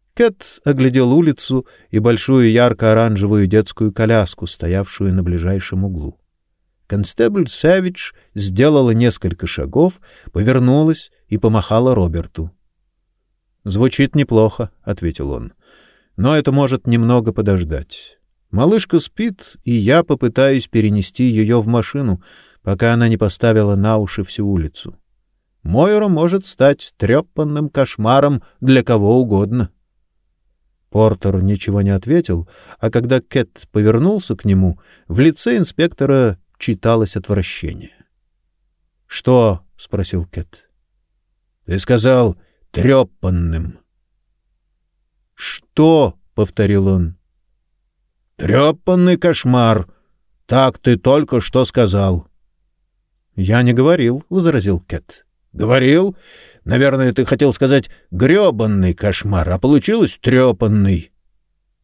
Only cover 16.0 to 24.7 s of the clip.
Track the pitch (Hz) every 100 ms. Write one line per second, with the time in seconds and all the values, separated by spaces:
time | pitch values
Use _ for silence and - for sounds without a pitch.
16 | _ - 117 151 143 139 139 127 - 117
17 | 117 123 113 92 104 95 82 76 73 -
18 | - _ _ _ _ 95 147 220 - 170
19 | - - 226 190 - - - 120 104 156
20 | 175 143 123 - 135 135 - 117 107 104
21 | 95 - 127 110 107 120 110 120 107 143
22 | 131 90 - - _ _ - 98 117 117
23 | 117 110 104 - 117 110 104 101 107 110
24 | 101 - 95 - 101 95 78